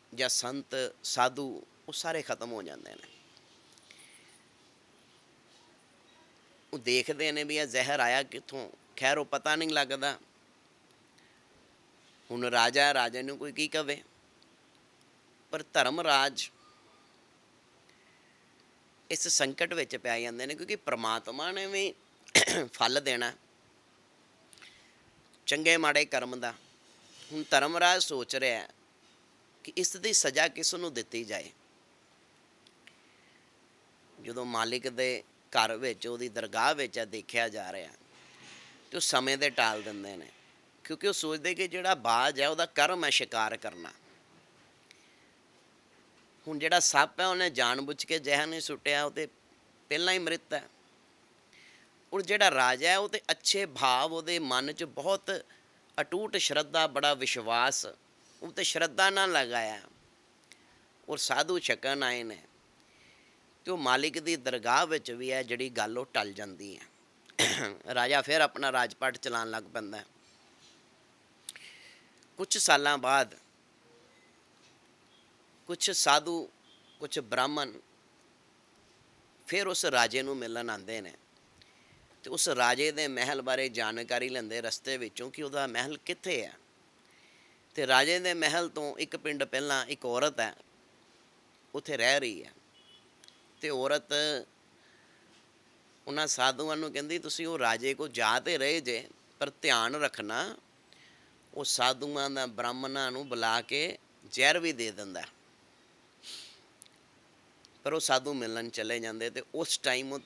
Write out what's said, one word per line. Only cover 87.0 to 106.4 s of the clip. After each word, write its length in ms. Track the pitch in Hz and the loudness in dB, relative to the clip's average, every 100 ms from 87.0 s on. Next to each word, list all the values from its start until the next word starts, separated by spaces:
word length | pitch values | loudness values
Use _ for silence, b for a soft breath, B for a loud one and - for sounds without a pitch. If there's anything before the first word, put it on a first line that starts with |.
| b b b b b b b - | b b b b b b b -4
ਤੇ 120 | 131 | 4
ਰਾਜੇ 320 | 131 143 180 | 6 6 2
ਦੇ 140 | 180 | 0
ਮਹਿਲ 360 | 170 156 165 170 | 2 2 2 -2
ਤੋਂ 280 | - 147 - | -4 -6 -6
ਇੱਕ 180 | 151 160 | -8 -6
ਪਿੰਡ 280 | 151 143 | -6 -4
ਪਹਿਲਾਂ 420 | 139 131 143 135 120 | -2 -2 0 -2 -2
ਇੱਕ 200 | 143 127 | -6 -2
ਔਰਤ 340 | 120 147 127 | 0 0 0
ਹੈ, 160 | 110 - - _ _ _ _ _ _ _ _ _ _ 143 | -4 -6 -20 _ _ _ _ _ _ _ _ _ _ -12
ਉੱਥੇ 220 | 151 135 | -6 0
ਰਹਿ 220 | 117 143 | 4 4
ਰਹੀ 240 | 127 92 | 0 -8
ਹੈ। 80 | 57 - _ _ - - _ _ - _ _ - | -14 -20 _ _ -20 -20 _ _ -20 _ _ -10
ਤੇ 80 | 151 | -6
ਔਰਤ 440 | 135 135 147 - 147 151 143 - _ _ _ b b b b b - _ _ _ _ _ _ - | -2 0 0 0 0 0 -2 -6 _ _ _ b b b b b -20 _ _ _ _ _ _ -8
ਉਹਨਾਂ 200 | 143 156 | -4 -2
ਸਾਧੂਆਂ 500 | - 127 131 156 156 | 2 2 2 -2 -4
ਨੂੰ 160 | 156 | -4
ਕਹਿੰਦੀ, 260 | 143 147 170 | -6 -4 -6
"ਤੁਸੀਂ 280 | 156 - 165 | -6 -6 -4
ਉਹ 120 | 165 | 0
ਰਾਜੇ 340 | 120 113 131 | 0 0 -2
ਕੋਲ 160 | 135 151 | -4 -6
ਜਾ 300 | 117 110 120 | 0 2 2
ਤੇ 180 | 160 165 | 2 0
ਰਹੇ 240 | 135 165 | 0 -2
ਜੇ, 260 | 123 117 - - _ - | -2 -6 -8 -20 _ -8
ਪਰ 120 | 143 - | -8 -4
ਧਿਆਨ 340 | 160 120 113 147 | 2 4 2 0
ਰੱਖਣਾ, 600 | 143 - 104 113 185 226 _ _ _ b b b b b _ | -4 -4 -6 -4 -6 -8 _ _ _ b b b b b _
ਉਹ 100 | - | -8
ਸਾਧੂਆਂ 680 | 139 - 123 131 143 147 139 | -4 2 2 2 -4 -4 -4
ਦਾ, 160 | 135 127 | -2 -6
ਬ੍ਰਾਹਮਣਾਂ 640 | 110 120 123 135 135 131 | -4 -4 -4 -6 -4 -4
ਨੂੰ 180 | 127 139 | -4 -6
ਬੁਲਾ 320 | 120 113 117 | -2 0 0
ਕੇ 360 | 117 139 165 - _ _ - | 0 -4 -4 -8 _ _ -8
ਜ਼ਹਿਰ 280 | - 135 170 | 4 6 6
ਵੀ 120 | 165 | 0
ਦੇ 180 | 131 113 | -4 -6
ਦਿੰਦਾ।" 320 | 98 101 90 76 - _ _ _ _ _ _ _ _ B B | -8 -10 -10 -14 -18 _ _ _ _ _ _ _ _ B B